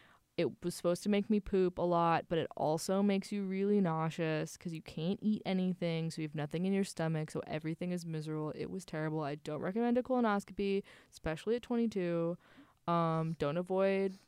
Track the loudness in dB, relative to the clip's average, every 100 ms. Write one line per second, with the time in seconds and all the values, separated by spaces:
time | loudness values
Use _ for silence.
0 | -20 -20 _ 0 0 0 -6 -2 0 0
1 | 2 2 4 2 2 2 2 2 2 4
2 | 4 2 2 -2 -2 -2 0 0 0 2
3 | 4 2 0 -4 -2 0 2 4 4 2
4 | -2 0 0 0 -2 -6 -10 -8 -10 -6
5 | -2 -2 0 0 0 0 0 0 -2 -2
6 | -2 -4 -4 -4 -4 -2 0 0 0 -2
7 | 0 0 -2 -6 -6 -4 -4 -4 -4 -4
8 | -4 -6 -4 -4 -4 -4 -6 -8 -8 -4
9 | -2 -2 -4 -6 -6 -6 -2 0 2 2
10 | 2 2 2 0 -2 -2 0 0 -2 -12
11 | -20 -8 -6 -4 0 -2 0 0 0 0
12 | 0 0 0 -2 _ -20 -20 _ 0 2
13 | 2 2 0 0 0 0 0 2 4 4
14 | 0 -4